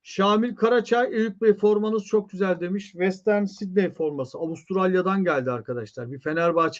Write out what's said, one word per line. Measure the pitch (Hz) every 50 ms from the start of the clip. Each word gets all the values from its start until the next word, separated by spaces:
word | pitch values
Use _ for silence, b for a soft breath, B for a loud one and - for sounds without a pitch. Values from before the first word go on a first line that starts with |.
| _
Şamil | - - - 196 202 208 220 226 247 214
Karaçay, | - 220 226 247 240 208 - 233 240 247 - -
"Eyüp | 220 220 226 196 -
Bey | 226 220 208 202
formanız | 208 208 214 208 208 214 220 220 202
çok | - - 214 208 -
güzel." | - 180 196 190 180 165
demiş. | 170 180 190 202 196 -
Western | - 170 180 196 185 185 - 214 208 208 208
Sydney | 190 - - 214 190 185 202 190 165 -
forması. | - 160 151 147 139 131 127 - -
Avustralya'dan | 165 160 165 160 - - 185 190 185 185 185 185 175 190 190 196 190
geldi | 175 151 135 127 127
arkadaşlar. | 123 117 107 - 123 120 110 104 - - 120 120
Bir | 139 131
Fenerbahçe | - 151 156 165 170 170 165 165 - 165 160 -